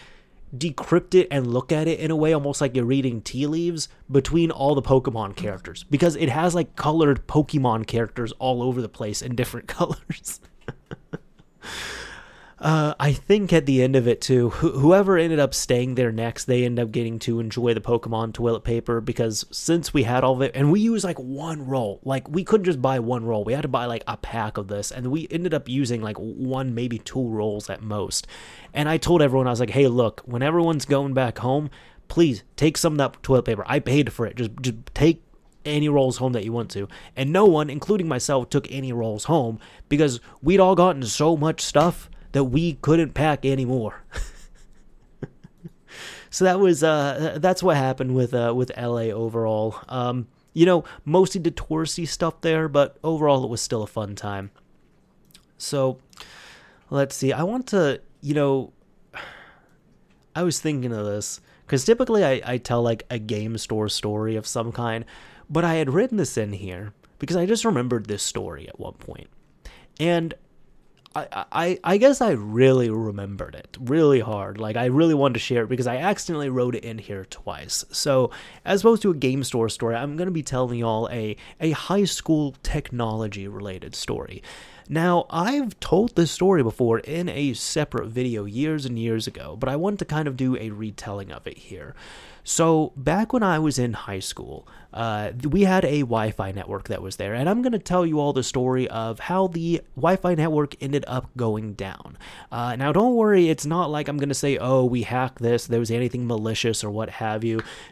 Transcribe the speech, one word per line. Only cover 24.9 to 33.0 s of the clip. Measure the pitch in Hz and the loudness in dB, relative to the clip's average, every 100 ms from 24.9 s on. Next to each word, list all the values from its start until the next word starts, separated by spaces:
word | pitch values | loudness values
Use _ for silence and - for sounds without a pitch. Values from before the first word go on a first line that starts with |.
and | - 127 | -6 -4
we | 151 156 | -4 -4
ended | 165 175 | -4 -2
up | 156 120 | -4 -2
using, | 127 127 120 | -2 0 -2
like, | 110 104 | -4 -8
one, | 110 - 127 131 131 | -10 -6 -4 -4 -4
maybe | 117 123 117 | -2 -4 -4
two | - 131 120 | -6 -4 -2
rolls | 110 107 104 - | -2 -2 -4 -8
at | 101 | -10
most. | 110 104 95 - - - - - - | -6 -4 -4 -6 -8 -16 -20 -20 -10
And | - 151 | -2 0
I | 160 | 0
told | - 175 | 4 4
everyone, | 143 131 127 | 4 2 2
I | |
was | 117 | 0
like, | 120 | 0
"Hey, | 127 139 | 4 4
look, | 120 113 - | 4 2 0
when | - 120 | -8 -2
everyone's | 139 170 165 156 - | 0 2 2 0 0
going | 139 139 | 0 2
back | 131 123 - | 0 0 -2
home, | 123 139 151 - - - - | -2 0 -2 -10 -20 -20 -4
please | - 165 107 - - | 2 4 2 -6 0
take | 151 151 | 2 2
some | 170 | 0
of | |
that | 151 | 2